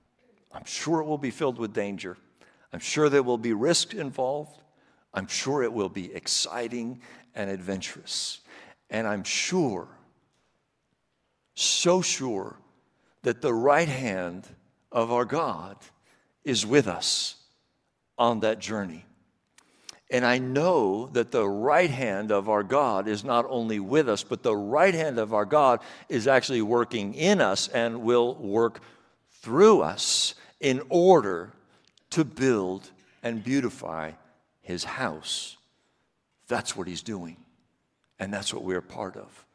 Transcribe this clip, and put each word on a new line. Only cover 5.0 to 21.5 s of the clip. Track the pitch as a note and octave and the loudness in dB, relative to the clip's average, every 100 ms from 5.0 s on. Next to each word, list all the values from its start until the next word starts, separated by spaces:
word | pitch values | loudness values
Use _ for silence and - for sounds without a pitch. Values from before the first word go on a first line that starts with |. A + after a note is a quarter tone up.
| _ | _
I'm | G2 F#2+ | -10 -6
sure | - C3+ C#3+ | -6 -2 0
it | A#2+ | 0
will | A2+ F#2+ | 0 -4
be | G2 F2+ | -4 -10
exciting | E2+ - - F2+ A2 A#2 A#2+ A#2 B2+ - - _ | -10 -4 -4 -2 -4 -6 -6 -8 -10 -18 -20 _
and | - G2 | -10 -8
adventurous. | F#2+ F2+ F#2+ - - - - - - - - - - _ | -6 -6 -6 -6 -14 -10 -8 -8 -10 -18 -20 -20 -20 _
And | G#2+ A2 | -4 -2
I'm | G#2 | -4
sure, | G2 - - F#3 C#3 F#2 - - _ _ _ _ _ _ _ _ _ _ _ _ _ _ _ | -4 -4 -2 0 0 -2 -10 -18 _ _ _ _ _ _ _ _ _ _ _ _ _ _ _
so | - - - E3+ F#3 | -4 -2 2 4 4
sure, | - - C3 G2+ A2 - _ _ _ _ _ _ | 2 -2 -4 -4 -6 -14 _ _ _ _ _ _
that | B2+ A#2+ | -2 0
the | D3 | 0
right | A2+ C3+ D3 E3 | 2 4 4 4
hand | C3 B2 F#2+ F2 F2+ - - _ _ _ | -2 -4 -4 -4 -8 -16 -20 _ _ _
of | A#2+ A#2 | -2 0
our | A#2+ | 0
God | A2+ D3 D3 E2 F2+ G2+ - _ _ _ _ _ | 0 -2 -2 -6 -12 -18 -20 _ _ _ _ _
is | - A2+ G#2+ | -4 -2 2
with | C#3+ G#2+ | 2 2
us | E2+ - - - - _ _ _ _ _ _ _ - | -2 -2 -2 -4 -10 _ _ _ _ _ _ _ 0
on | A#2+ A2+ | 2 2
that | A2 A2 | 0 -2
journey. | G#2 G#2+ F#2+ D#2+ - _ _ _ _ _ _ _ - - _ | -4 -6 -6 -10 -18 _ _ _ _ _ _ _ -20 -20 _
And | B2+ | 0
I | B2 B2+ | 2 0
know | B2+ C3+ F3 E3 G2+ G2+ B2+ | 0 0 2 2 2 -2 -2
that | B2 A2+ | -2 0
the | C3 | 0
right | G2+ | 0